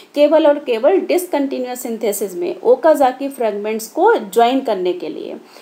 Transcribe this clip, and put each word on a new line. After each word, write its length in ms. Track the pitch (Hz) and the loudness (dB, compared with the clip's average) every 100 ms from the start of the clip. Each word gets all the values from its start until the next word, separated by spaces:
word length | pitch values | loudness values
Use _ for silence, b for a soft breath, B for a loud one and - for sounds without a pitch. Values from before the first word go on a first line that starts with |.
| B 285 | B 2
केवल 320 | 294 311 311 | 4 6 4
और 120 | 294 | 2
केवल 380 | 294 226 269 381 | -2 0 2 2
डिसकंटिन्यूअस 840 | - 359 359 294 269 254 247 247 | 2 -2 0 -4 -2 -4 -8 -8
सिंथेसिस 560 | 240 220 226 196 202 175 | -8 -4 -4 -4 -6 -6
में 260 | 175 - | -6 -2
ओकाजाकी 680 | 440 480 320 294 254 254 277 | 2 4 4 4 2 0 -8
फ्रेगमेंट्स 580 | 269 226 202 214 220 - | -4 -4 -4 -6 -6 -6
को 280 | - 403 415 | 0 2 2
ज्वाइन 460 | 208 226 233 269 | 0 2 2 2
करने 320 | - 196 180 | -2 -2 -2
के 160 | 175 156 | -4 -8
लिए, 280 | - - - B B | -10 -12 -14 B B